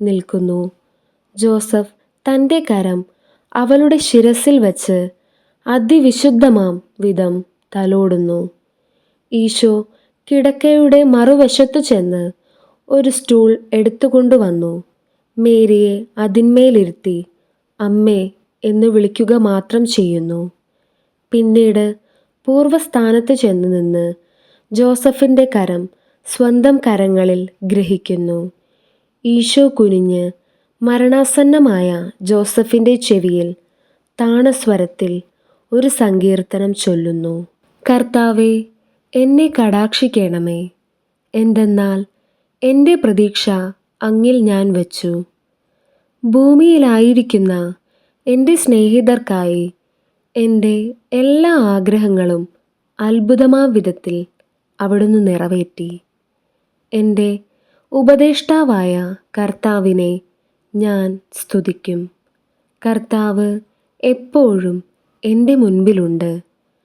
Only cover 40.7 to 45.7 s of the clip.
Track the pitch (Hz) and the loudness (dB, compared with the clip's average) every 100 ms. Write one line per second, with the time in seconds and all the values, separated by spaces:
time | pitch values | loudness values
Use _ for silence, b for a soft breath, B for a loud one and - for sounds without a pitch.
40.7 | - _ _ _ _ _ 220 226 220 214 | -16 _ _ _ _ _ -2 0 2 0
41.7 | 202 196 196 196 _ _ _ _ _ 254 | 0 -2 -4 -8 _ _ _ _ _ 0
42.7 | 277 285 349 226 202 208 208 - 190 185 | 2 4 2 2 2 0 -2 -4 -4 -6
43.7 | 190 _ _ 220 220 240 254 214 196 196 | -12 _ _ -4 0 2 2 2 0 0
44.7 | 180 175 - 175 170 175 _ _ _ _ | -2 -4 -8 -6 -6 -10 _ _ _ _